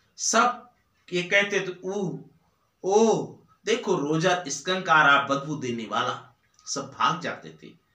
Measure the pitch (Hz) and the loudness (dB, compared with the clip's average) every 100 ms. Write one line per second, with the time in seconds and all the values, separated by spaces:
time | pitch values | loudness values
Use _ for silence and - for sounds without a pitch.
0 | _ - - 226 247 - - _ _ _ | _ -8 0 2 2 0 -12 _ _ _
1 | - 175 175 202 202 196 185 175 185 202 | -8 -6 2 2 2 -2 -4 -8 -8 -4
2 | 175 - - _ _ _ _ _ 180 208 | -4 -6 -14 _ _ _ _ _ 0 4
3 | 226 175 - - _ _ - 240 220 165 | 4 2 -2 -12 _ _ -4 -2 0 0
4 | 147 160 180 180 - - 185 185 170 156 | 0 0 2 0 -2 -8 -4 -4 2 6
5 | 143 139 135 131 139 135 123 117 104 110 | 6 6 4 -2 -2 -6 -4 -6 -4 -2
6 | 127 - - _ _ _ - 139 127 - | -2 -6 -12 _ _ _ -10 -8 -8 -2
7 | 120 170 117 - 78 - - - _ | -2 -2 -6 -10 -14 -20 -20 -20 _